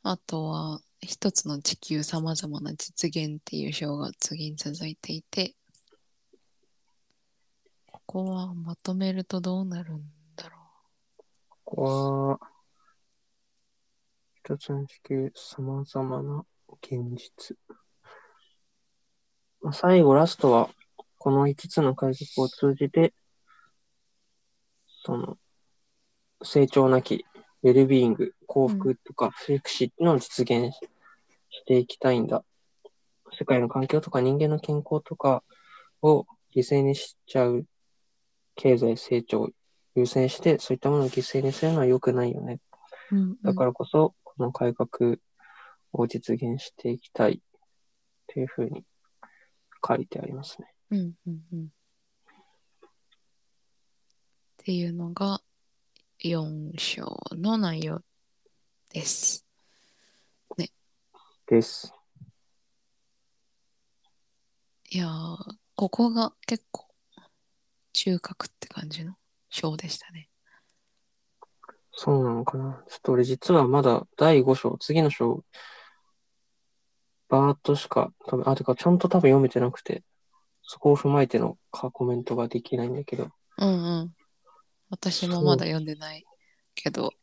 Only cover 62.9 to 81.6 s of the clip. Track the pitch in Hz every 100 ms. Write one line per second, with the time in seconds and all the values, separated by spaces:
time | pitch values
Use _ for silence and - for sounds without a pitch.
62.9 | _ _ _ _ _ _ _ _ _ _
63.9 | _ _ _ _ _ _ _ _ _ _
64.9 | 185 175 160 165 170 - 214 _ - 196
65.9 | - 233 226 220 _ - 226 _ - -
66.9 | _ _ - _ _ _ _ _ _ _
67.9 | - - 180 - 190 - _ - - 151
68.9 | 151 165 190 _ _ _ - 160 156 165
69.9 | - - 170 151 _ _ _ _ _ _
70.9 | _ _ _ _ _ - _ - _ _
71.9 | - - 139 123 117 123 135 135 131 -
72.9 | - - 127 127 131 - 170 131 139 127
73.9 | 117 - - 151 151 131 131 127 - -
74.9 | 156 156 - 117 - - - - - -
75.9 | _ _ _ _ _ _ _ _ _ _
76.9 | _ _ _ _ 135 139 143 - 147 -
77.9 | - - _ - 123 135 135 - 127 175
78.9 | 180 180 180 143 135 135 123 123 - -
79.9 | - _ _ _ _ _ _ - - 147
80.9 | 143 143 143 135 - 120 -